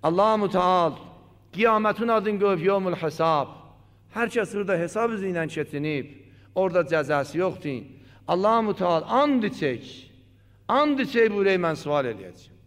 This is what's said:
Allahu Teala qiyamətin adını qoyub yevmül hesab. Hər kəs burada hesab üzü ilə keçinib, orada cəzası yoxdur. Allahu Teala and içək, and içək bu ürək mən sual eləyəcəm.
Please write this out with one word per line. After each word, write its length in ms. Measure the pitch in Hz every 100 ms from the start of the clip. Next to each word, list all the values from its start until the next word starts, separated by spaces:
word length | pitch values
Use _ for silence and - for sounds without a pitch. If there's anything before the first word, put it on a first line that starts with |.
Allahu 480 | 156 175 208 220 202
Teala 440 | 185 180 185 170 123 - - - - _
qiyamətin 640 | 165 226 214 214 208 233
adını 240 | 226 208 208
qoyub 240 | 202 185 175
yevmül 320 | 196 190 170
hesab. 480 | 160 160 165 156 131 - - - - _ _
Hər 160 | 220 233
kəs 240 | 240 202
burada 240 | 202 196 175
hesab 320 | 170 214 233 220
üzü 140 | 190
ilə 160 | 175 160
keçinib, 640 | - 147 143 151 147 - - - - -
orada 320 | - 190 175 160
cəzası 560 | 160 139 147 139 156
yoxdur. 400 | 185 151 151 127 - - - - -
Allahu 500 | 170 202 226 214 202
Teala 280 | 180 165 156 226
and 180 | 294 262
içək, 480 | 170 - 151 120 - - - - - _ _ _ -
and 340 | 247 302 277
içək 320 | 240 233 226
bu 80 | 202
ürək 160 | 196 185
mən 160 | 170
sual 320 | 160 147 147 127
eləyəcəm. 520 | 104 92 85 - -